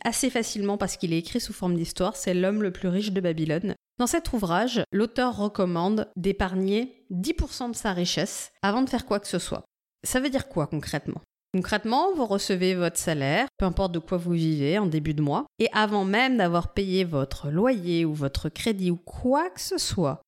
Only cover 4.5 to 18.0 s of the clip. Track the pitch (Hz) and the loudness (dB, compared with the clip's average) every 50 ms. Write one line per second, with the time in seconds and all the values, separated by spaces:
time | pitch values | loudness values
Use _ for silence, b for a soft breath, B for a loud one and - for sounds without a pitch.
4.5 | 170 185 226 254 233 220 - - - 196 226 226 - - 254 247 220 202 202 208 | 2 2 2 2 0 0 -2 0 0 0 0 2 2 0 0 0 0 0 -2 -2
5.5 | 208 - 190 180 170 170 175 196 220 214 - - - 185 170 196 190 - 208 185 | 0 0 0 2 2 2 2 2 2 0 0 -4 -6 -2 -2 -2 0 0 -2 0
6.5 | 185 185 190 190 202 220 247 254 - _ _ _ 190 180 190 302 349 - 320 - | 0 0 0 2 2 0 0 -2 -8 _ _ _ -6 -4 -2 -2 -2 -2 -2 -4
7.5 | - - 254 240 220 - - 214 185 175 180 175 - 160 170 - - - - - | -4 -6 -6 -6 -6 -4 -2 -2 0 0 0 0 2 0 0 -2 -4 -8 -10 -12
8.5 | _ _ - 196 202 247 262 262 - 226 - - 202 202 202 - - 175 - - | _ _ 0 2 2 2 2 2 0 -2 0 0 -2 -2 0 -2 -4 -4 -2 -4
9.5 | - - - _ _ _ _ _ _ _ - - - 254 269 294 262 262 - - | -6 -8 -8 _ _ _ _ _ _ _ -6 0 0 2 2 2 0 0 -2 -2
10.5 | - 170 147 - 165 147 135 - - 143 - - - - - _ _ _ _ _ | -2 -2 -2 -2 -2 -4 -4 -4 -4 -4 -4 -4 -8 -8 -12 _ _ _ _ _
11.5 | - 185 175 - 214 208 214 220 233 277 339 392 381 311 247 208 196 196 - - | -2 -2 0 0 -2 -2 0 2 2 2 2 2 2 0 0 0 0 -2 0 0
12.5 | 196 180 185 185 185 180 175 165 165 - - 180 156 147 139 139 156 208 262 277 | 0 2 2 2 2 2 0 0 0 -2 -2 0 0 0 2 2 2 2 0 -2
13.5 | - - 196 185 175 - 196 185 170 165 - - 190 175 170 175 175 165 160 160 | -2 -2 -2 0 2 0 0 0 -2 -4 -4 -2 -2 -2 0 0 0 2 2 2
14.5 | 156 147 139 143 175 214 208 175 151 156 151 160 151 151 151 139 147 202 302 - | 2 2 2 2 2 2 2 2 0 0 0 0 0 2 2 2 2 0 -2 -6
15.5 | _ - 220 - - 214 214 208 214 208 190 190 202 226 262 269 254 226 185 170 | _ 0 0 2 4 2 2 4 2 0 2 2 4 4 4 4 4 4 4 4
16.5 | 170 170 175 - - 202 196 190 185 190 185 170 160 135 143 - - - - 143 | 4 2 0 0 -2 -2 0 2 2 0 0 2 0 0 -2 -2 -4 -6 -4 -2
17.5 | 151 175 220 262 262 202 170 175 170 170 | 0 2 4 2 2 0 0 0 2 2